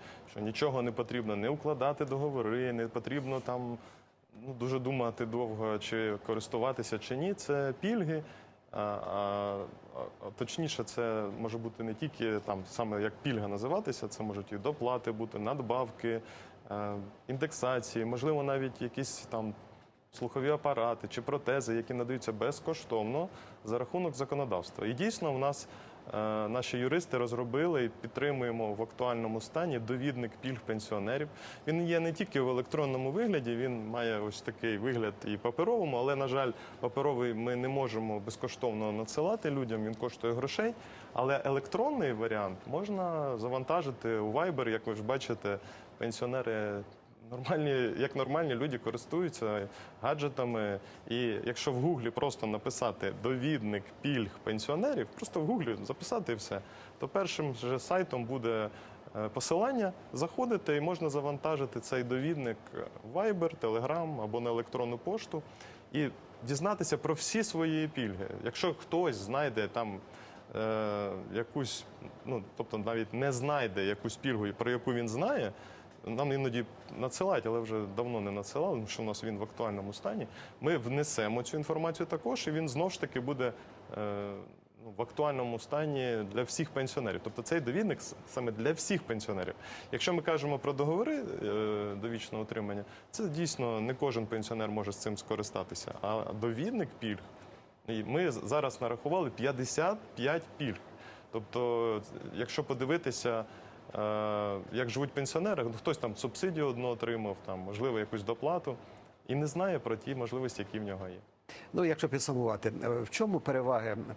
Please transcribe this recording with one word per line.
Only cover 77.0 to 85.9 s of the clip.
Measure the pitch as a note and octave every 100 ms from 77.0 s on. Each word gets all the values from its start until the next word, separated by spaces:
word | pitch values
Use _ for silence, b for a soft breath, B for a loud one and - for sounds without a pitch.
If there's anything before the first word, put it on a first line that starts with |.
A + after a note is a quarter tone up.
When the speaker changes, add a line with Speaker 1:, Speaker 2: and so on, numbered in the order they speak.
| B2 - F#3+ C#3+ A2+
Speaker 1:
але | A#2
вже | A2 A2 G2+ G2+
давно | A#2+ A2+
не | G2+
надсилали, | G2+ G2+ C#3 F#3
тому | C3 G#2+
що | -
в | A2
нас | G#2
він | A2+ G2+
в |
актуальному | G#2+ - A2+ G2+ G2+
стані. | - - G#3+ A#2+ B B -
Ми | C#3+ D#3+
внесемо | A#2 C#3 D3 - G#2+ A#2+
цю | B2 D#3
інформацію | D3 D#3 E3 D#3+ E3
також, | D#3+ A#3 B3+ D#3+
і |
він | D#3 D#3
знову | C3 F#3
ж | -
таки | - C3
буде, | B2+ C3+ B2 B B B - G#2
е, | G#2 G2+ G2+ G2 - - - -
ну, | A2+ G2
в |
актуальному | A#2 - D3 C3+ A#2+ A#2
стані | - D3 D#3